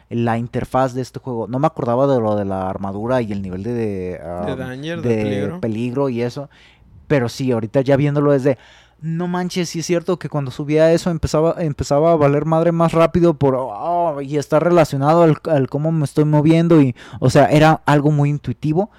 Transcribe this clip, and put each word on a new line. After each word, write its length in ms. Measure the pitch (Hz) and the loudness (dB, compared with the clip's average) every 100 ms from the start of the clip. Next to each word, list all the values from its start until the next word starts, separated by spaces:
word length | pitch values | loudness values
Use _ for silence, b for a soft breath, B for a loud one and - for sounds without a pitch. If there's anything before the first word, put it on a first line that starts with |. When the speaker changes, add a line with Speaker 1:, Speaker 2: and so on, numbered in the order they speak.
| b | b
Speaker 1:
la 280 | 117 117 117 | -2 -2 -2
interfaz 540 | 120 123 - 127 131 | -4 -8 -4 -2 -2
de 80 | 123 | -4
este 180 | 123 - | -10 -10
juego, 260 | - 117 104 | -8 -8 -6
no 120 | 131 | -2
me 60 | 156 | -2
acordaba 380 | - 117 120 139 | -2 -2 0 2
de 140 | 127 | 2
lo 140 | 110 104 | 0 -2
de 80 | |
la 240 | 98 95 95 | -2 -4 -6
armadura 520 | 95 98 98 113 127 | -6 -8 -6 -4 -2
y 80 | 110 | -4
el 100 | 101 | -6
nivel 200 | 95 92 | -8 -8
de, 100 | 107 | -6
de, 380 | 120 110 98 90 | -6 -4 -6 -8
Speaker 2:
De 60 | 87 | -10
Speaker 1:
ah, 340 | 82 87 - 131 | -10 -8 -6 -8
Speaker 2:
danger, 460 | 127 131 151 170 | -10 -10 -10 -6
de 60 | 117 110 | -2 -2
Speaker 1:
de 60 | |
Speaker 2:
peligro. 360 | 107 101 101 180 | -2 -4 -6 -6
Speaker 1:
peligro 480 | 120 110 123 127 139 | -6 -4 -4 -2 -2
y 140 | 117 | -2
eso, 260 | 120 135 143 b b b b - - | -6 -8 -16 b b b b -12 -2
pero 220 | 143 117 | 0 0
sí, 240 | - 131 | -2 -2
ahorita 280 | 113 110 139 | -2 0 0
ya 140 | 127 139 | 2 2
viéndolo 360 | 143 147 147 | 2 2 2
es 80 | 143 | 2
de, 160 | 139 123 b b b b | 2 -2 b b b b
no 280 | 156 165 175 | -8 -6 -4
manches, 400 | 180 180 185 170 | -4 -4 -4 -6
sí 120 | 170 | -6
es 60 | 151 | -2
cierto 320 | 170 165 180 | -2 -2 -4
que 100 | 151 | -4
cuando 220 | 147 135 | -6 -6
subía 420 | - 143 151 160 | -8 0 4 4
eso 180 | 165 185 | 4 0
empezaba, 440 | 165 - 156 165 160 | -2 -2 0 0 0
empezaba 520 | 160 - - 143 165 | -4 -4 0 2 4
a 40 | 165 | 4
valer 280 | 143 143 | 4 2
madre 280 | 151 160 170 | 0 2 2
más 200 | 170 165 | 2 2
rápido 420 | 165 165 180 170 | 2 2 4 2
por, 200 | 143 139 131 | 2 0 0
oh, 640 | 127 101 156 175 170 143 | -4 -6 -2 0 -2 -4
y 160 | 135 147 | -4 -4
está 220 | 139 156 | 0 2
relacionado 640 | 165 175 151 135 139 165 | 4 4 2 0 2 4
al, 140 | 170 147 | 4 2
al 240 | - 147 127 | 0 0 0
cómo 240 | 139 156 | -2 -2
me 120 | 160 | -2
estoy 200 | 139 - | -2 0
moviendo 560 | 151 151 147 165 165 165 | 2 4 4 4 4 4
y, 160 | 135 - B B | 4 0 B B
o 100 | 131 | 2
sea, 160 | 151 135 | 4 4
era 360 | 147 156 156 - | 6 4 2 2
algo 240 | 147 143 | 2 2
muy 200 | 147 143 | 0 0
intuitivo, 600 | 147 - 120 151 156 214 | -2 -6 -6 -4 -2 -4